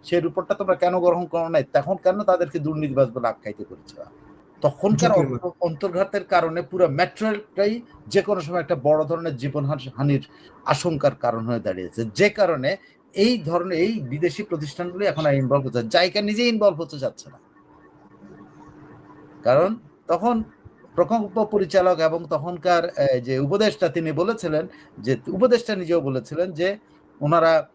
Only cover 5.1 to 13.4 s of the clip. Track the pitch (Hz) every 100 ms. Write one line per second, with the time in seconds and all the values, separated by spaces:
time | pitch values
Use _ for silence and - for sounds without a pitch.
5.1 | 196 139 123 175 - 175 156 196 175 190
6.1 | 202 190 180 165 160 147 180 170 139 180
7.1 | - 220 208 - - 202 233 - - -
8.1 | 196 190 196 151 175 147 165 135 156 151
9.1 | 170 165 127 139 147 139 147 131 127 143
10.1 | 139 - - - - - 143 175 151 143
11.1 | - 123 113 113 117 98 92 90 - 113
12.1 | 104 202 208 185 151 147 196 _ _ _
13.1 | - 220 247